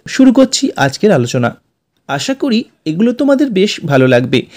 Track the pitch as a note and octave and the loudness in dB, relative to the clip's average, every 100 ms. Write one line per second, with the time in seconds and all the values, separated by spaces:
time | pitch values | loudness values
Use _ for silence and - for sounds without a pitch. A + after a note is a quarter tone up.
0 | - - C4+ A#3+ C4 - C4+ - C#3 - | -4 2 4 4 2 0 -4 -2 -2 0
1 | G#3+ D#3 A#2+ C3 A#2 - _ _ _ _ | 0 0 0 -2 -4 -6 _ _ _ _
2 | - C#3 - C4+ C#4+ A3 - _ - D#3+ | -10 -8 -6 -4 -2 -2 -4 _ -6 -2
3 | A#3 A#3+ C#4+ C4+ C#4+ F#3+ G#3+ - C#3+ C#3 | -2 0 0 0 0 0 -2 -4 -2 2
4 | C3 B2 B2+ C3+ - | 2 2 0 -2 -4